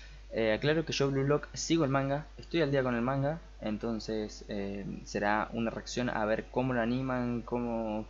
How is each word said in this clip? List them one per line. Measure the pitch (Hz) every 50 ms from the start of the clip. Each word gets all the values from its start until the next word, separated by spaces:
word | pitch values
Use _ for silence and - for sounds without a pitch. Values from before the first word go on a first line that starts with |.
| - - - - - -
Eh, | - 110 113 110
aclaro | 107 107 - 147 156 165 160
que | -
yo | 120 - 139 139
Blue | 139 135 135
Lock | 139 147 147 - - -
sigo | 131 - - 165 165 156
el | 131
manga, | 135 135 135 135 139 147 151 - -
estoy | - - - - 170
al | 156 139
día | 139 135 127
con | 127 120
el | 117
manga, | 117 127 139 139 139 143 160 165 - - - -
entonces, | - 110 107 101 - 117 113 107 104 - 110 110 107 104 - - - -
eh, | 107 101 98 98 98 101 98 - - - -
será | - - 104 101 104 107 107 101 - -
una | 117 113 113
reacción | - 104 - - - 127 123 123
a | - - 107
ver | 107 110 110 110 -
cómo | - 127 127 131 127
lo | 120
animan, | 113 117 123 127 131 131 127 127 123 120 120 117
cómo, | 113 - 123 123 120 117 117 113 113 110 107 107 110